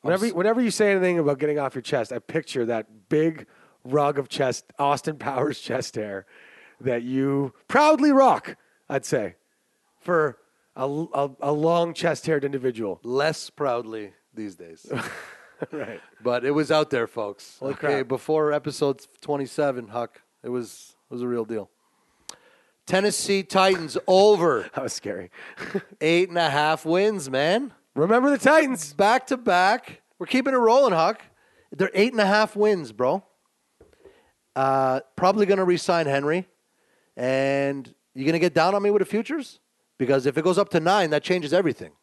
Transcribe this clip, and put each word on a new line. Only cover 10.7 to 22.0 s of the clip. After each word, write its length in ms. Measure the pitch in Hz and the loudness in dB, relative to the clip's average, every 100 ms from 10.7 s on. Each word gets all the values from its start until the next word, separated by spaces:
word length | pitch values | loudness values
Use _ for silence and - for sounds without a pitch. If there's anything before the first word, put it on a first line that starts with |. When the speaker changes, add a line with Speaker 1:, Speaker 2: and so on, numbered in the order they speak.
| - | -8
Speaker 2:
a, 80 | 135 | -6
a, 440 | 147 160 135 139 131 | -4 -4 -2 -4 -4
a 120 | 143 | -4
long 420 | 151 160 170 170 | 0 2 2 0
chest-haired 500 | 160 170 147 - 151 | -2 -4 -2 -2 -2
individual. 540 | 139 139 127 113 107 85 | -2 -4 -4 -4 -6 -6
Speaker 1:
Less 440 | 117 131 151 156 - | -6 -2 -2 -4 -12
proudly 600 | - 143 120 113 110 101 _ _ | -6 -4 -4 -6 -12 -14 _ _
these 220 | 113 104 87 | -14 -14 -14
days. 280 | 87 82 - 131 | -20 -20 -10 -10
Speaker 2:
<laughs> 60 | - - - - - _ - | -8 -14 -18 -20 -20 _ -12
Right. 280 | 156 117 98 - _ | -10 -12 -14 -20 _
Speaker 1:
But 220 | 117 123 | -4 -2
it 60 | 127 | 0
was 200 | 147 151 | -2 0
out 180 | 156 151 | 0 0
there, 160 | 131 117 | -2 -2
folks. 520 | - 104 101 - - | -6 -8 -10 -20 -12
Speaker 2:
Holy 120 | 135 | -10
Speaker 1:
Okay, 120 | 135 147 143 | -6 -2 -2
Speaker 2:
crap. 100 | 127 | -2
Speaker 1:
before 440 | 127 - 156 151 | -6 -2 0 0
episode 480 | 147 147 139 143 135 - _ | -2 -4 -2 -2 -2 -10 _
twenty-seven, 640 | - 143 135 - 143 123 113 | -6 -6 -4 -2 -2 -2 -8
Huck, 320 | 117 117 _ _ _ | -8 -8 _ _ _
it 60 | 120 | -8
was, 460 | 123 113 - - _ _ | -6 -8 -14 -20 _ _
it 60 | |
was 80 | 123 | -8
a 60 | 123 | -4
real 160 | 120 | -4
deal. 260 | 110 110 98 _ _ _ | -4 -8 -8 _ _ _